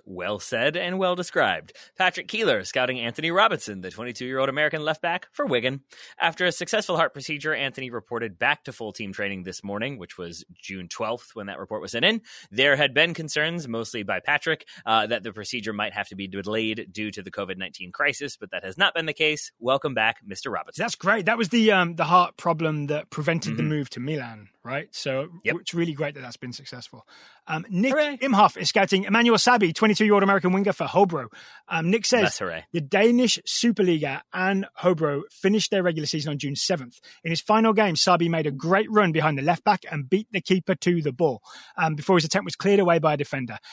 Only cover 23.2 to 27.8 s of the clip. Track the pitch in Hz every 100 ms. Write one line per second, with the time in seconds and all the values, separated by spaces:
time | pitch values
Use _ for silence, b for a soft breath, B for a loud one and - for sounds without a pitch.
23.2 | 151 165 - 113 151 151 135 123 135 151
24.2 | 120 110 98 _ 117 139 151 - 143 131
25.2 | 147 165 - 170 - 170 170 143 151 143
26.2 | 127 - 123 120 135 123 - 110 _ b
27.2 | b b - 160 214 180